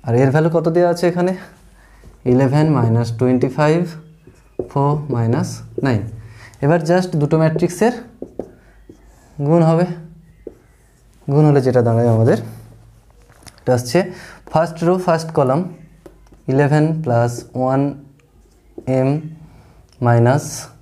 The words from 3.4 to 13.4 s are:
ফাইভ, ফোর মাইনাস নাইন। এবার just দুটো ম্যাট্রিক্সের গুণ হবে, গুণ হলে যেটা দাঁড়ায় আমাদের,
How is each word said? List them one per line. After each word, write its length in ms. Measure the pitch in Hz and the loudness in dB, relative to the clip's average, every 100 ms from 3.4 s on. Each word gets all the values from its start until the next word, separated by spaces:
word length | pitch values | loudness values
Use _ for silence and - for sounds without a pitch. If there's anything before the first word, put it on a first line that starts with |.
| 139 131 | 0 0
ফাইভ, 220 | 151 165 175 - - - - - _ - - | 2 2 -2 -8 -20 -20 -20 -20 _ -14 -6
ফোর 200 | 139 143 147 147 120 | -2 0 -2 -4 -4
মাইনাস 340 | 113 131 - - - - 139 | -2 -2 -4 -8 -12 -6 -2
নাইন। 160 | 110 95 - - - - - 143 | -2 -4 -14 -20 -20 -20 -4 0
এবার 140 | 170 156 | 0 2
just 200 | 180 185 170 | 0 0 -2
দুটো 140 | 143 160 | 0 2
ম্যাট্রিক্সের 520 | 160 160 170 - 220 220 - - - - - - _ _ _ - - - _ - 143 | 0 0 -4 0 -2 -2 -14 -18 -20 -16 -18 -18 _ _ _ -20 -20 -20 _ -6 0
গুণ 140 | 170 160 | 2 4
হবে, 160 | 165 180 - - - _ - - - _ _ _ _ _ _ - | 2 0 -4 -16 -20 _ -20 -20 -20 _ _ _ _ _ _ -2
গুণ 120 | 143 151 | 4 4
হলে 120 | 139 127 | 4 4
যেটা 140 | 127 117 | 2 2
দাঁড়ায় 220 | 113 120 110 | 2 2 2
আমাদের, 220 | 113 214 - - - - - - _ _ _ - | 2 2 -4 -16 -20 -20 -20 -20 _ _ _ -20